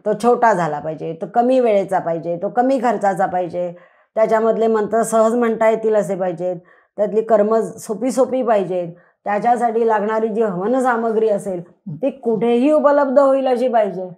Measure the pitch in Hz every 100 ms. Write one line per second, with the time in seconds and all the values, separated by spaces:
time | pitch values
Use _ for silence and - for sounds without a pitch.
0 | 208 208 233 247 226 185 160 147 156 151
1 | 160 165 - 240 247 262 233 202 175 185
2 | 165 165 165 170 196 240 254 269 240 202
3 | 196 190 185 180 175 175 175 175 - _
4 | _ 214 220 220 226 208 226 220 208 226
5 | 220 226 220 247 233 220 220 220 220 214
6 | 180 185 185 170 180 180 - _ _ -
7 | 208 214 220 214 208 226 185 - - 202
8 | 254 233 254 262 240 214 160 180 175 170
9 | _ _ 202 208 240 240 233 220 226 214
10 | 214 220 226 208 220 175 208 262 254 233
11 | 233 220 220 202 202 180 - _ 196 147
12 | 269 269 233 214 233 240 285 302 277 285
13 | 277 262 277 269 262 240 254 226 202 180
14 | 185